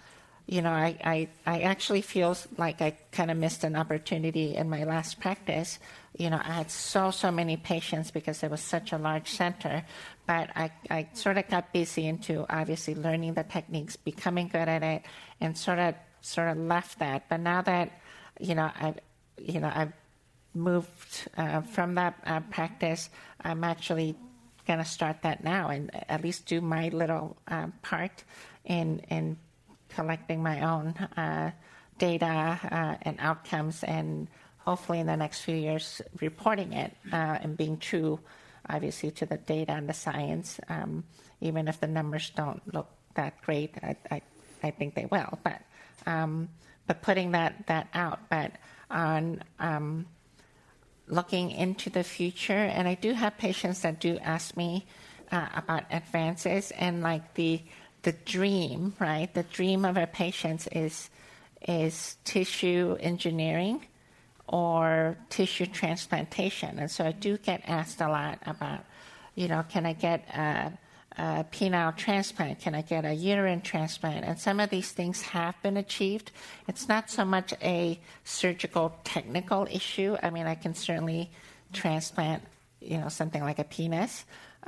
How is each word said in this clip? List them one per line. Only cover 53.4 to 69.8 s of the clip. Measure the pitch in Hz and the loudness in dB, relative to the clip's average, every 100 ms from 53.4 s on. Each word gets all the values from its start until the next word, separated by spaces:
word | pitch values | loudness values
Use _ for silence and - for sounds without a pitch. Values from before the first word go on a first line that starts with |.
| 202 190 180 185 | -2 0 -2 0
that | 170 160 | -2 0
do | 170 170 | 0 0
ask | - 165 - 180 | 0 -2 -2 -2
me, | 175 180 - - - - - | -2 -2 -4 -14 -20 -20 -4
uh, | 180 151 | -2 -2
about | - - 165 - | -4 -2 -2 -2
advances, | 170 - 170 160 170 180 190 196 | -4 -2 0 0 0 0 0 0
and, | - 180 170 | -2 0 2
like, | 165 160 160 | 0 0 -2
the, | - 165 160 165 - - - | 0 2 2 -2 -18 -20 -2
the | 175 | 0
dream, | 160 - 185 196 196 151 131 185 196 | 0 -4 0 4 4 2 0 -4 0
right? | 170 156 175 | 0 0 0
The | 180 | -2
dream | 170 - 185 190 | -2 0 2 4
of | 196 185 | 4 4
our | 165 | 2
patients | - 226 - 165 160 - | 2 0 0 -2 -2 -2
is, | 165 156 - - - - - - - - | -2 -2 -2 -12 -18 -20 -20 -20 -10 -2
is | 170 160 160 - - | 2 2 0 -8 -8
tissue | - 202 185 - 180 175 180 185 | -2 2 2 2 4 4 4 2
engineering | 170 175 170 165 160 160 190 262 - - - - - _ - | 0 0 0 2 2 2 2 0 -4 -18 -20 -20 -20 _ -2
or | 175 170 165 165 160 160 165 - | 2 4 4 4 4 2 0 -6
tissue | - 190 - 180 | 0 0 2 -2
transplantation. | 180 165 165 - 160 160 - 190 - 160 - | 0 -2 -2 -2 -2 -2 -2 -2 -2 -6 -4
And | 147 | -4
so | - 160 | 0 0
I | |
do | 160 202 202 | 0 0 0
get | - 180 - | 0 -2 0
asked | 165 160 - | -2 -2 -2
a | 160 | 2
lot | 151 147 - | 2 0 -4
about, | - 151 147 143 - - - - - | -8 -6 -4 -6 -8 -18 -20 -20 -12
you | - 175 | -4 0
know, | 160 165 | 2 2
can | - | 0